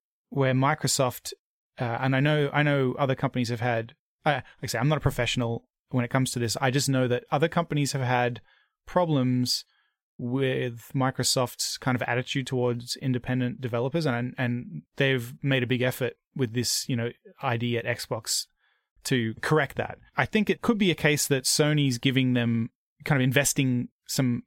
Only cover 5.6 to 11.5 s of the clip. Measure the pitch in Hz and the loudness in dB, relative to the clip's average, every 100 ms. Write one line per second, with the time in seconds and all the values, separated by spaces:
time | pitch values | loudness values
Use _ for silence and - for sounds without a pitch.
5.6 | - _ _ 127 120 135 131 123 117 - | -10 _ _ -2 0 0 0 -2 -2 0
6.6 | 131 139 135 131 123 123 - 147 160 175 | 0 2 2 2 2 0 0 0 2 0
7.6 | 170 147 139 135 123 123 123 120 - _ | 0 0 0 -2 0 2 2 -2 -12 _
8.6 | _ _ - 185 170 143 127 127 123 - | _ _ -2 0 2 2 2 2 0 -2
9.6 | - _ _ _ _ - 120 135 131 131 | -8 _ _ _ _ -10 -4 -2 0 0
10.6 | 127 117 - 139 131 - 123 135 123 | -4 -6 -6 0 0 0 0 0 -2